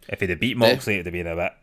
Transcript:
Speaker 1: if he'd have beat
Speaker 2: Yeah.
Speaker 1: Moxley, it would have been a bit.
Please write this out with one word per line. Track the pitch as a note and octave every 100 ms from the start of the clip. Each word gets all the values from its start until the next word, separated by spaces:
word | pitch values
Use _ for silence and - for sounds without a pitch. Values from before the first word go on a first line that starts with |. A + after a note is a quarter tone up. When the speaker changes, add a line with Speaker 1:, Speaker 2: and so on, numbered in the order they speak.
| -
Speaker 1:
if | -
he'd | G2
have | E2+
beat | A#2 B2
Speaker 2:
Yeah. | A#2
Speaker 1:
Moxley, | C3 A#2+ G2+
it |
would | F2
have |
been | E2+ E2+
a | E2
bit. | F2 -